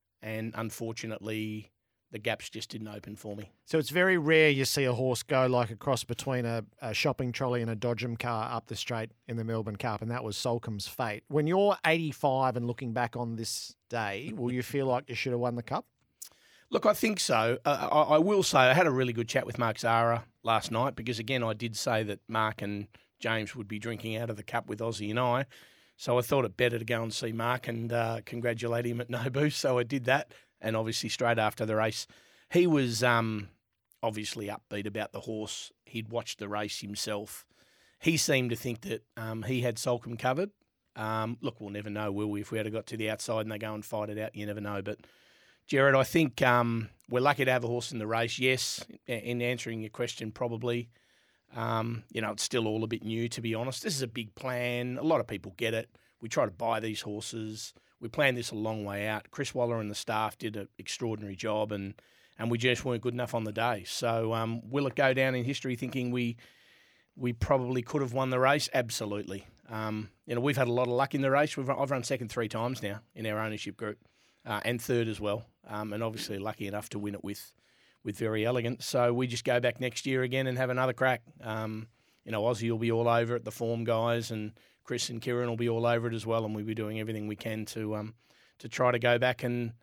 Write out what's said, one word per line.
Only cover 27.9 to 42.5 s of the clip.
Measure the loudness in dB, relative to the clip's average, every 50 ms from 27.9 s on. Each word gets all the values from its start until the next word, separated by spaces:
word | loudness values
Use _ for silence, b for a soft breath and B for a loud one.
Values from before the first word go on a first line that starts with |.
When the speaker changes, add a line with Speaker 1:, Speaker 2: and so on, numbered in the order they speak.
Speaker 1:
uh, | 0 0 0 0 -2 -4 -8
congratulate | -8 -6 -4 -2 -2 -2 -2 -2 -2 0 0 -2
him | -2 -4 -4
at | -6 -6
<laughs> |
Nobu. | -4 -4 -4 -2 0 2 2 2
So | 2 0 2 2 2 2
I | 2
did | 0 -2 0 2
that. | 4 4 4 2 -2 B B B B B B
And | -4 -2 0
obviously | 0 0 -2 -2 -4 -4 -4
straight | -2 2 4 4 4 4
after | 4 2 2 0 -2
the | 0 2
race, | 2 2 0 0 -4 -8 -10 b b b b b b b b
he | b 6 6 6
was, | 6 4 4 2 0 2 4
um, | 4 4 4 2 0 -2 -4 -6 -10 _ _ _ _ _ _ _ _ _ _ -2
obviously | -2 -2 -2 -6 -6 -6 -6 -6 -8
upbeat | -8 -10 -10 -8 -6 -6 -4 -4
about | -4 -4 -6 -6 -6
the | -10
horse. | -8 -6 -6 -6 -6 -6 -8 -10 -12 -14 _ _ _
He'd | -10 -8 -8 -8 -6
watched | -6 -6 -6 -6 -8 -8
the | -8 -6
race | -4 -4 -4 -4 -6 -8
himself. | -8 -8 -6 -6 -4 -4 -4 -4 -6 -8 -12 -16 -18 _ b b b b b b b b b b
He | b 2 4 4
seemed | 4 4 4 4 4 2
to | 0
think | -2 -4 -6 -6 -6
that, | -6 -6 -8 -8 -8 _ -12
um, | -8 -8 -6 -6 -6 -4
he | -2 -2 0
had | 0 0 -2 -2
Soulcombe | 0 0 -2 -2 -2 -6 -6 -2
covered. | 0 0 0 0 -2 -4 -6 _ _ _ _ _ _ _ -10
Um, | -6 -4 -2 0 0 0 -2 -4 -4
look, | -6 -6 -6 -8
we'll | -8 -10
never | -8 -8 -8 -6
know, | -4 -4 -2 -2
will | -2 -2 -2 -2
we, | -2 -4
if | -4 -4